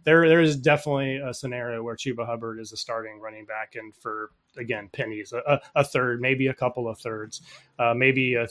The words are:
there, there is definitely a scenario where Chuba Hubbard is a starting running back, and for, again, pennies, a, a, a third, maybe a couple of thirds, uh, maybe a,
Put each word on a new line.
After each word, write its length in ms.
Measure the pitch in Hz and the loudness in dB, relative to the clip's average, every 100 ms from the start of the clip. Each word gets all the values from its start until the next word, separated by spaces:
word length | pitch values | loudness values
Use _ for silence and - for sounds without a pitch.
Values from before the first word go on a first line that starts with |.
there, 260 | - 165 165 | 4 6 8
there 120 | 165 | 8
is 160 | 160 143 | 6 4
definitely 600 | 135 147 147 139 135 135 | 4 2 2 -2 -2 -4
a 140 | 135 | -6
scenario 480 | 120 131 123 120 117 | -8 -8 -6 -6 -6
where 100 | 117 | -6
Chuba 320 | 113 135 117 117 | -6 -6 -4 -6
Hubbard 320 | 117 113 110 | -6 -8 -10
is 140 | 110 | -12
a 40 | 113 | -12
starting 440 | - 113 110 107 | -8 -8 -8 -14
running 240 | 110 107 | -16 -16
back, 320 | 107 110 107 117 | -12 -10 -10 -12
and 180 | 110 | -16
for, 380 | - 117 107 107 _ _ - | -14 -10 -8 -10 _ _ -12
again, 300 | 117 110 101 | -8 -6 -8
pennies, 400 | - 117 107 101 | -8 -6 -6 -8
a, 100 | 120 147 | -6 0
a, 140 | 143 - 151 | 0 2 0
a 80 | |
third, 360 | 139 139 127 120 | 2 2 0 0
maybe 280 | 127 131 131 | 0 2 0
a 60 | |
couple 340 | 127 127 127 117 | 0 -2 -2 -6
of 100 | 110 | -8
thirds, 420 | 117 110 110 - - - _ - | -8 -8 -10 -16 -18 -20 _ -2
uh, 160 | 120 | 0
maybe 400 | 120 131 131 127 | 4 4 4 2
a, 140 | 120 117 | 0 -2